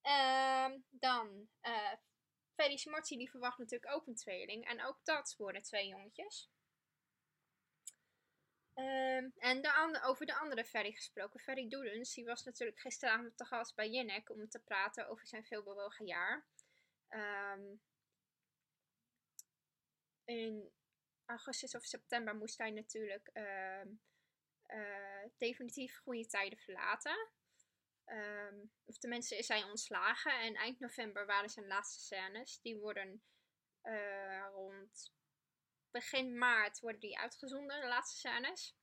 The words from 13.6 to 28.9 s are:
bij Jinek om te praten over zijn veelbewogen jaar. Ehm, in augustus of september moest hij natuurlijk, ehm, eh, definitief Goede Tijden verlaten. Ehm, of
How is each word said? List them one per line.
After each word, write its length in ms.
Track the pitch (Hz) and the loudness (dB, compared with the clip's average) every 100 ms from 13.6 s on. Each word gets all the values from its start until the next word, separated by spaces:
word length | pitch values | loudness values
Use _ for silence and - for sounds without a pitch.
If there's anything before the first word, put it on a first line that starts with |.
| 233 | -2
bij 140 | - 220 | -2 0
Jinek 420 | 247 233 202 - | 2 0 -4 -6
om 180 | 214 214 | -10 -8
te 100 | 226 | -10
praten 500 | _ 196 202 208 - | _ 2 2 0 -6
over 180 | 226 - | -6 -8
zijn 180 | 220 | -12
veelbewogen 640 | 220 214 202 202 202 - 214 | -6 -6 -6 -6 -6 -6 -4
jaar. 400 | 170 185 277 - - _ _ _ _ _ | 0 2 0 -4 -20 _ _ _ _ _
Ehm, 680 | 220 208 202 202 196 202 208 _ _ _ _ _ _ _ _ _ _ _ _ _ _ _ - - _ _ _ _ _ _ _ | -6 -2 -2 -4 -6 -10 -14 _ _ _ _ _ _ _ _ _ _ _ _ _ _ _ -20 -20 _ _ _ _ _ _ _
in 480 | - 233 226 214 196 _ _ _ _ _ | -6 -2 -2 -4 -8 _ _ _ _ _
augustus 500 | - 233 - 254 262 | -8 -6 -4 -4 -4
of 100 | 240 | -6
september 520 | - 247 _ 240 220 214 | -6 -8 _ 0 0 -4
moest 220 | 220 - | -6 -4
hij 120 | 226 | -4
natuurlijk, 580 | 214 214 220 214 202 - | -4 -6 -6 -4 -4 -6
ehm, 560 | - 208 196 190 190 190 214 _ _ _ _ _ _ _ | -8 -6 -4 -4 -6 -10 -14 _ _ _ _ _ _ _
eh, 580 | 220 208 202 196 196 214 _ | -6 -6 -6 -8 -10 -12 _
definitief 600 | 233 247 247 254 254 - | -2 0 -8 -6 -8 -8
Goede 280 | - 240 226 | -6 -4 0
Tijden 320 | 202 196 220 | 2 0 -2
verlaten. 680 | - 185 185 220 294 359 440 _ _ _ _ _ _ _ | -12 -2 0 0 0 -2 -2 _ _ _ _ _ _ _
Ehm, 600 | - 220 208 208 208 202 214 _ | -10 -6 -4 -6 -8 -10 -18 _
of 140 | - | -20